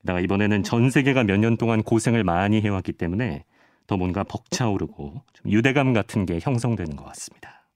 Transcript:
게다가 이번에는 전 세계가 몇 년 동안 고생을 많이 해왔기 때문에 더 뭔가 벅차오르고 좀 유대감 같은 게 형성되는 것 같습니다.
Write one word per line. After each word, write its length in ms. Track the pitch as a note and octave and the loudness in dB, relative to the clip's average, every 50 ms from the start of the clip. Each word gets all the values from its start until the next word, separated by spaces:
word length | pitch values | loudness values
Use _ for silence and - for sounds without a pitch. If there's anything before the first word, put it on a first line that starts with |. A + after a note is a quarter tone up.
| _ | _
게다가 180 | - F2+ F2+ | -2 -2 -2
이번에는 420 | F2+ F2+ G2 G2 G#2 G#2 G#2 G2+ F#2+ | 0 0 2 2 2 2 2 2 0
전 280 | - - A#2 A#2 C3 | 0 2 2 2 4
세계가 340 | B2 D3 C3+ C#3 C3+ C3 A#2+ | 4 2 2 4 2 2 2
몇 160 | G2 F#2+ G2+ | 4 4 2
년 160 | G#2+ A#2 A#2 | 4 2 2
동안 260 | A2 A#2 A2+ A#2 A2 G#2 | 0 0 0 0 0 0
고생을 400 | - A#2 A2+ - C3+ A#2 A#2 G#2+ | 2 0 2 2 2 2 2 2
많이 380 | F2+ E2+ F2 F#2+ G2+ G#2+ A2 | 2 0 2 2 2 2 2
해왔기 320 | G#2 G#2 G2+ F#2+ F#2+ - E2 | 2 0 -2 -2 -4 -6 -8
때문에 520 | _ - E2+ F2 G#2 B2+ A2 D2+ - - _ _ _ _ _ _ _ _ | _ -4 -4 -2 -2 -4 -4 -6 -10 -12 _ _ _ _ _ _ _ _
더 100 | _ G#2 | _ -4
뭔가 280 | F#2 F2+ F2+ F2 G2 G2 | -2 -2 -2 -2 -4 -4
벅차오르고 960 | - - G2+ _ _ - - C3 A2 G2+ F#2 E2 D2 - - C#2 C#2+ D2+ - _ _ _ | -6 -8 -12 _ _ -6 -2 -2 -2 -2 -2 -4 -6 -10 -14 -14 -14 -14 -16 _ _ _
좀 200 | _ _ - G2 | _ _ 0 0
유대감 400 | A2 A#2 C3 B2+ D3 C3+ C3 B2+ | 2 4 4 2 4 2 2 2
같은 340 | G#2+ G2 - - A2+ F#2+ | 0 0 0 -2 -2 -2
게 140 | E2 F2 E2+ - | 0 -2 -4 -2
형성되는 540 | D3 B2 A#2 A2+ B2 A#2 G2 F2+ E2 D2 | -2 -2 -2 -2 -2 -2 -2 -4 -8 -8
것 80 | - - | -10 -12
같습니다. 600 | - - - - - - _ - - - - _ _ _ | -16 -16 -16 -16 -18 -18 _ -20 -20 -20 -20 _ _ _